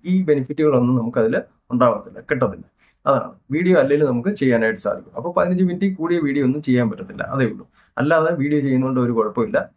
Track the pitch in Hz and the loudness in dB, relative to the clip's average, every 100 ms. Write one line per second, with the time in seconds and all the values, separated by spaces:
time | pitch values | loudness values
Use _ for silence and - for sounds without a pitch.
0 | 180 185 170 147 127 151 151 127 123 127 | 0 0 2 0 0 0 2 4 4 2
1 | 113 123 110 127 - _ _ 123 123 104 | 0 0 0 0 -4 _ _ 2 2 2
2 | - - - 139 120 98 - _ _ _ | -8 -20 -6 -2 -2 -4 -18 _ _ _
3 | 139 135 - - _ 147 180 175 135 147 | 0 0 -2 -16 _ -2 4 4 4 2
4 | 147 120 120 208 131 117 110 107 104 - | 2 0 -4 -2 0 2 0 -2 -6 -8
5 | - - 175 175 180 180 185 175 196 190 | -10 -10 -4 -2 0 2 0 0 -4 -2
6 | 165 175 147 143 131 147 143 123 117 - | -2 -2 0 0 0 -2 0 0 0 -4
7 | 98 - - 135 120 - - _ _ - | -14 -12 -8 -2 -2 -4 -18 _ _ -4
8 | 139 160 160 165 143 147 135 131 131 127 | 0 2 2 0 0 0 0 0 0 0
9 | 120 113 107 98 110 131 - | 0 0 -2 -2 -2 -2 -4